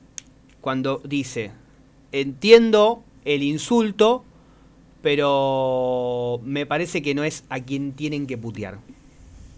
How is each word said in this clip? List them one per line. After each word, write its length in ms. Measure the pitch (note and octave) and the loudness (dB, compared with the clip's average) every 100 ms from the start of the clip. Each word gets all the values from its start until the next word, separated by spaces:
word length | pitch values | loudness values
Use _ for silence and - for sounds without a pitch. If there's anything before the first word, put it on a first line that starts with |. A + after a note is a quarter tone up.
| - - - - - - | -20 -20 -20 -20 -20 -10
cuando 400 | - C3 C3+ C3+ | -6 -4 -2 -4
dice, 460 | C#3+ C#3+ C3 B2 G#2 - - - - _ - | -4 -6 -4 -8 -10 -12 -20 -20 -20 _ -8
"Entiendo 880 | C#3 C#3 C3+ G#3 A#3 A3+ G#3+ G#3+ A#3 - - C#3 | -6 -4 -2 8 8 8 4 4 2 -10 -12 -4
el 160 | C#3+ | -2
insulto, 800 | C#3+ D3+ - A#3+ A3 G3 A3 B3+ - - - - - - - - D3+ C#3+ C#3+ | 0 -4 0 2 2 2 2 2 -6 -20 -20 -20 -20 -20 -20 -6 0 2 2
pero 1080 | C#3 C3+ C3+ C3 B2+ B2+ B2+ B2 B2 A#2+ B2 | 2 0 0 0 0 0 -2 -2 -4 -4 -6
me 220 | A#2+ C#3+ D3 | -6 -6 -2
parece 360 | D#3 E3+ F3+ | -2 -2 -4
que 120 | C#3+ | -2
no 100 | C#3+ | -2
es 200 | D#3 D#3+ - | -2 -6 -10
a 120 | C3 | -10
quien 320 | B2 C#3 C#3 | -6 -6 -6
tienen 340 | C3+ D3+ D3 C#3 | -6 -6 -6 -6
que 100 | A#2+ | -8
putear". 400 | A2+ G#2+ G2 G2 - - - - - - - | -10 -10 -12 -14 -20 -20 -20 -20 -20 -20 -20